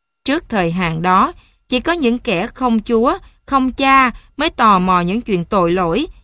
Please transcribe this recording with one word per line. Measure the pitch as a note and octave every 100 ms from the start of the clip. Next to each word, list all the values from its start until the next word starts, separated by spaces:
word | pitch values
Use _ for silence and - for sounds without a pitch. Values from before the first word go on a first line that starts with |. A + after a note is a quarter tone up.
| _ _ -
Trước | D#4 -
thời | G#3 E3+
hạn | F3 F3 D#3+
đó, | F3+ F#3 C#4 - _ _ -
chỉ | D4
có | E4
những | F4 A#3+ A#3
kẻ | - F3 A3+
không | - B3+ A3+
chúa, | A3 A3+ B3+ F4+ - _ -
không | C#4 C4
cha | - C4+ C4 B3+ - _ -
mới | D#4+
tò | - A3 F#3+
mò | F#3 F3+
những | F3 A#3
chuyện | A#3+ F3+ E3+
tội | G3+ E3+
lỗi, | F#3 E3+ G3 F4 -